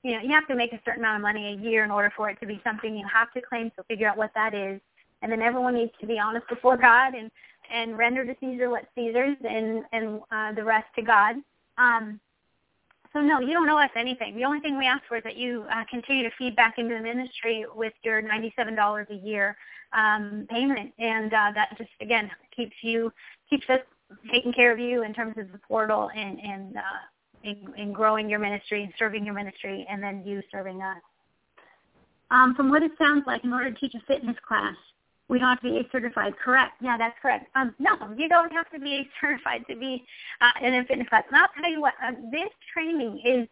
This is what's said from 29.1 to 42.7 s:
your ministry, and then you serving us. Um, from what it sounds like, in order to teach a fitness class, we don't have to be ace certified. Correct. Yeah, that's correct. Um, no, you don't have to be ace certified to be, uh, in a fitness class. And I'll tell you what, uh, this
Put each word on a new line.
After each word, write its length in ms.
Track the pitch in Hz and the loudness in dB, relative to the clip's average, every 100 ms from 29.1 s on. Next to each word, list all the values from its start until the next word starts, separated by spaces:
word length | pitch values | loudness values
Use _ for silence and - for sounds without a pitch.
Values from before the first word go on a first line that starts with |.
| 214 | -2
your 100 | 208 | -6
ministry, 520 | 101 101 - 98 95 - | -6 -10 -12 -10 -10 -8
and 140 | - | -8
then 200 | 202 196 190 | -8 -8 -8
you 160 | 202 - | -8 -8
serving 300 | 202 190 190 | -10 -10 -8
us. 160 | 190 190 _ _ _ _ _ _ _ _ _ _ _ _ _ | -8 -10 _ _ _ _ _ _ _ _ _ _ _ _ _
Um, 240 | 247 254 | 6 6
from 140 | 254 269 | 4 4
what 140 | 302 | 4
it 100 | 320 320 | 2 2
sounds 260 | 302 294 277 | 4 4 0
like, 180 | 233 | -4
in 80 | 247 | -2
order 180 | 247 254 | -2 -4
to 80 | 220 | -4
teach 160 | 269 | -8
a 60 | 233 - | -8 -2
fitness 300 | 277 233 233 - | -2 -2 -8 -2
class, 280 | 220 - - _ _ _ _ _ | -2 -2 -8 _ _ _ _ _
we 120 | 247 | 2
don't 80 | 254 | 4
have 120 | 247 | 2
to 100 | 247 | 0
be 80 | 233 | -2
ace 80 | 233 | -2
certified. 440 | 262 233 233 202 - | -4 -4 -2 -4 -2
Correct. 360 | - 254 254 - | 4 4 4 -2
Yeah, 160 | 247 233 | -2 0
that's 200 | 233 233 | -2 0
correct. 280 | 277 - - - | 0 0 -2 -2
Um, 180 | 247 - | -2 0
no, 160 | 294 403 208 214 | 2 2 -4 -6
you 120 | 320 | 4
don't 240 | 339 339 | 4 4
have 180 | 330 330 | -2 -6
to 80 | 311 | -10
be 160 | 277 | -6
ace 140 | 277 269 - | -4 -6 -4
certified 440 | 294 269 - 233 240 | -2 -2 -2 -4 -6
to 80 | 240 | -8
be, 280 | 262 254 247 - - - | -6 -8 -10 -18 -16 4
uh, 100 | 240 - | 4 6
in 100 | 247 | 2
a 100 | 254 | 2
fitness 240 | 247 254 240 | 0 -2 4
class. 160 | 226 - | 2 6
And 80 | 285 | 6
I'll 120 | 359 285 | 6 4
tell 100 | 339 | -2
you 100 | 320 | 2
what, 140 | 285 - | 0 0
uh, 80 | 247 254 233 | -6 -6 -6
this 180 | 294 392 _ - | -4 -6 _ -10